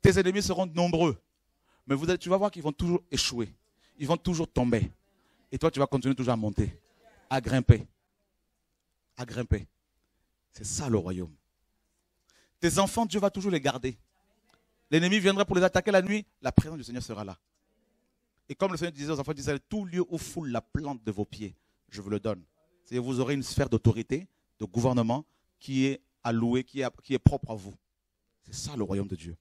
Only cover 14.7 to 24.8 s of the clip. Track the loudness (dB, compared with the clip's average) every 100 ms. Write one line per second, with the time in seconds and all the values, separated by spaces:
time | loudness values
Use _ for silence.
14.7 | _ _ 2 4 4 4 2 2 4 4
15.7 | 4 4 4 4 -2 -4 _ 4 4 2
16.7 | -10 -10 -10 -8 -10 -10 -12 _ _ _
17.7 | _ _ _ _ _ _ _ _ -4 -2
18.7 | -2 -6 -6 -6 -4 -4 -6 -4 -6 _
19.7 | -8 -4 -4 -2 -4 -8 -8 -4 -6 -4
20.7 | -6 -6 -8 -6 -4 -6 -6 -12 -14 _
21.7 | _ _ -14 -6 -4 -4 -6 -10 _ _
22.7 | _ _ -6 -4 -2 0 -2 -2 -2 0
23.7 | 4 4 2 -2 -4 -6 _ _ _ -4
24.7 | 0